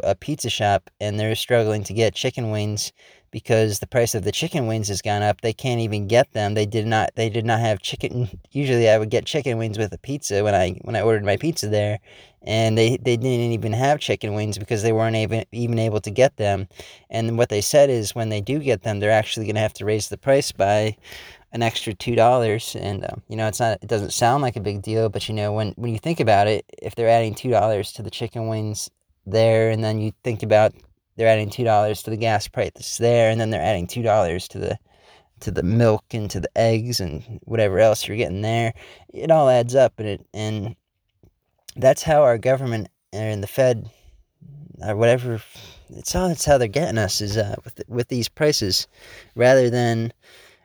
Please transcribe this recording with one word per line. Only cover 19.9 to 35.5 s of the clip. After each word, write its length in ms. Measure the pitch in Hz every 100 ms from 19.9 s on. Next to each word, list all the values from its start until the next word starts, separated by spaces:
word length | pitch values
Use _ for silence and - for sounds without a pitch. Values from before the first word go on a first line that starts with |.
| 107 -
the 80 | 101
price 340 | - 135 -
by 460 | - 98 107 107 107 - - - - _
an 100 | 120
extra 320 | 113 - -
two 220 | 104 - 117
dollars. 600 | 113 127 117 107 - -
And, 280 | 95 98
um, 180 | - - -
you 80 | 110
know, 120 | 110
it's 120 | -
not, 180 | 117 101
it 60 | 110
doesn't 240 | 110 95
sound 280 | - 120 139
like 140 | 135 117
a 60 |
big 200 | 101 104
deal, 260 | 107 110 110
but, 200 | 101 -
you 60 | 110
know, 180 | 104
when, 200 | 107 107
when 180 | - 120
you 80 | 113
think 200 | 160 170
about 280 | 117 101 104
it, 180 | 107 - -
if 140 | - 110
they're 140 | 113
adding 260 | 117 113 101
two 160 | 127
dollars 400 | 113 104 107 92
to 100 | -
the 80 | 95
chicken 380 | - 117 117 113
wings 420 | 110 107 107 - _ _ _ -
there, 420 | 104 113 113 113
and 140 | 110
then 160 | 110 110
you 140 | 107 -
think 180 | - 110
about 320 | 110 107 107 - _ _ _ -
they're 100 | 113
adding 220 | 110 104
two 160 | - 117
dollars 360 | 104 107 104
to 60 | -
the 60 | 107
gas 320 | 113 104 -
price 240 | - 98
that's 260 | - - -
there, 300 | 117 120 110
and 120 | 110
then 80 | 110
they're 120 | 104
adding 240 | 82 98 87
two 160 | 120
dollars 460 | 113 107 90 87 -
to 120 | 98
the, 200 | 95 - _ _ _ _ _ _
to 100 | -